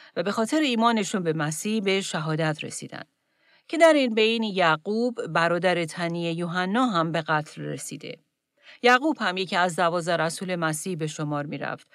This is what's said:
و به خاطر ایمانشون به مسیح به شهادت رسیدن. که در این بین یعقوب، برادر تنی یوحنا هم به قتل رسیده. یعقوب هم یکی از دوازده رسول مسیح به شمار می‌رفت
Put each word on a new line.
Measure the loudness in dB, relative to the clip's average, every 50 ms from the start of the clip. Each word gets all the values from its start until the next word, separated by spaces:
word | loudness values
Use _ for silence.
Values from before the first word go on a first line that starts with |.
| -20 -10 -6
و | -4 -4
به | -2
خاطر | -2 -2 0 0 2 2
ایمانشون | 2 2 2 4 4 4 4 2 0 -2 -2 -2 0
به | 0 0
مسیح | 0 -2 -4 -4 -4 -4 -2 -2 0
به | 0 0 0 0
شهادت | -2 -4 -6 -4 -4 -2 -2 0 0 -2 -2 -4 -8
رسیدن. | -12 -12 -12 -12 -12 -14 -16 -16 _ _ _ _ _ _ _ _ _ _ _ _
که | -4 4
در | 6 8 8 8
این | 6 4 2 2
بین | 2 4 4 2 0 -2
یعقوب، | 0 2 2 4 4 4 2 0 -2 -2 0 0 -2 -2 -4 -6
برادر | -2 0 0 2 2 2 2 2 2 2 0 -2
تنی | -4 -4 -4 -4 -4 -2 -2 -2 -4
یوحنا | -4 -4 -4 -4 -4 -4 -2 0 0 0 2
هم | 2 2 0 0 0
به | -2 -2
قتل | -2 0 -2 -2 -2 -4 -10 -10
رسیده. | -8 -8 -8 -10 -10 -12 -14 -12 -14 -14 -16 -18 _ _ _ _ _ _ _ _ _ -20 -6 0
یعقوب | 4 4 4 4 4 0 0 0
هم | -2 -2 -2
یکی | -2 -4 -2 0
از | 2 2 2 2
دوازده | 2 2 2 2 0 0 0 0 0 0
رسول | -2 -4 -4 -6 -4 -4
مسیح | -2 -2 -2 -2 -4 -4 -6 -6
به | -4 -6
شمار | -6 -6 -6 -6 -4 -4 -4 -6
می‌رفت | -6 -8 -8 -8 -8 -8 -10 -14 _